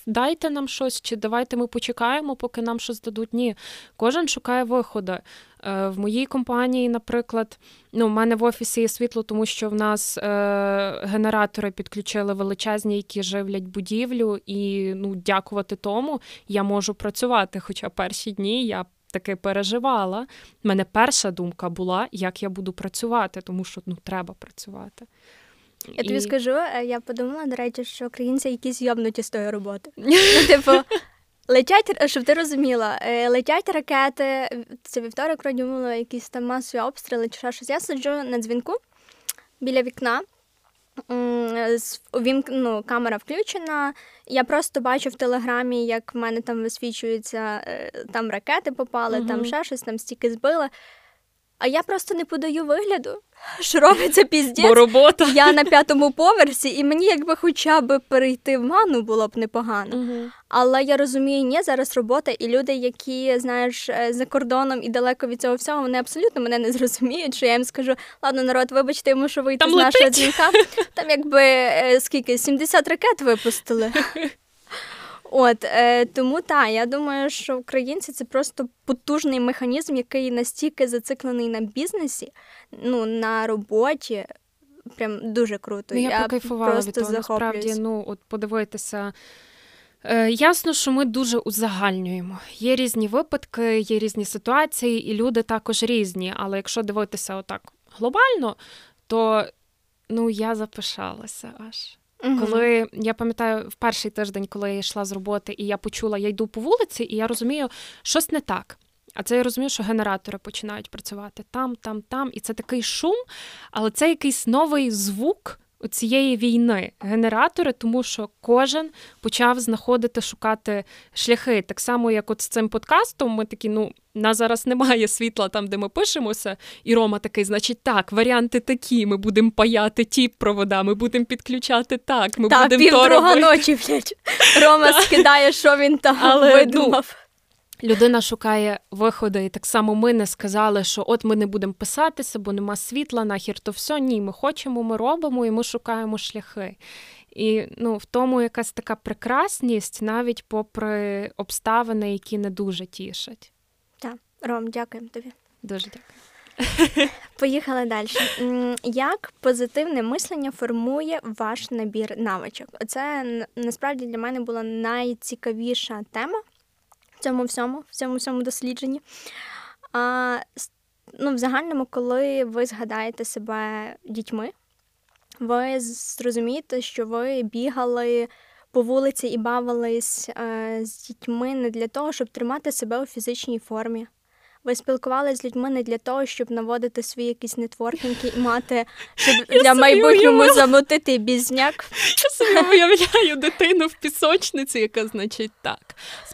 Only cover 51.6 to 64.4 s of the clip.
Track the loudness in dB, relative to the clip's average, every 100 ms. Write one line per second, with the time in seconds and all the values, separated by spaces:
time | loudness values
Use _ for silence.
51.6 | -2 0 -2 -4 -4 -6 -4 -4 -4 -4
52.6 | 0 0 0 -2 -4 -12 _ _ -16 -8
53.6 | 0 8 8 8 6 6 6 4 2 6
54.6 | 8 10 10 10 8 8 6 8 8 8
55.6 | 8 6 6 4 4 6 6 8 6 4
56.6 | -2 0 0 4 4 2 0 0 0 0
57.6 | 4 4 4 0 2 2 2 0 -2 0
58.6 | 2 4 4 2 0 0 0 -2 -4 -4
59.6 | -2 -4 -4 -6 -6 -6 -10 -16 -2 2
60.6 | 4 4 2 2 2 0 0 0 0 0
61.6 | 0 0 0 -2 0 0 -2 -4 0 0
62.6 | 0 -2 -4 -6 -8 -2 0 0 0 0
63.6 | -2 -2 -4 -2 -2 -2 -2 -2